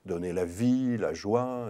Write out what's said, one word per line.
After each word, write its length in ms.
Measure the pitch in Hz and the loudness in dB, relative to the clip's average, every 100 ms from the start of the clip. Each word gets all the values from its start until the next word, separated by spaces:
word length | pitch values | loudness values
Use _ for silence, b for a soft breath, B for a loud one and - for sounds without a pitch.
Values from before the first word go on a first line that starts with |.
donner 280 | 92 87 90 | -6 -4 -2
la 120 | 90 | 0
vie, 520 | 87 87 120 127 127 113 | -2 2 2 4 2 0
la 180 | 82 | 0
joie, 540 | 82 101 117 127 123 | -2 0 0 0 -4